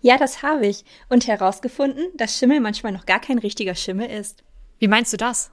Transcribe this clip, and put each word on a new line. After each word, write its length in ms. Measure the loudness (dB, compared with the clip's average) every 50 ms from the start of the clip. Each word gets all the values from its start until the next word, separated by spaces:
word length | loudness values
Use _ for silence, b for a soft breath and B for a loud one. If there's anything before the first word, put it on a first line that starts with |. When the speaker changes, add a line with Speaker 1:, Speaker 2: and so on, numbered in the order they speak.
Speaker 1:
Ja, 180 | 8 6 6 6
das 240 | 4 0 -2 -4 -2
habe 240 | -2 0 2 0
ich. 180 | 0 -2 -2 -10 b b b b b
Und 200 | 2 2 4 4
herausgefunden, 760 | -2 2 2 0 0 0 -8 -10 -4 -2 -2 -2 -2 -4 -6 -6 -4
dass 200 | -6 -6 -4 -2
Schimmel 240 | 2 4 4 4 4
manchmal 320 | 2 -2 -4 -6 -6 -8 -8
noch 140 | -8 -2
gar 140 | -2 -2 -2
kein 180 | 0 -2 -2 -2
richtiger 380 | -2 -4 -6 -4 -6 -4 -4
Schimmel 340 | -6 -6 -6 -4 -6 -6 -6
ist. 320 | -8 -10 -10 -12 -14 _ _ _ _ -20 -20 -20 _ _
Speaker 2:
Wie 100 | 2 4
meinst 240 | 4 4 2 0 -4
du 40 |
das? 360 | -4 -4 -4 -4 -4 -8 -8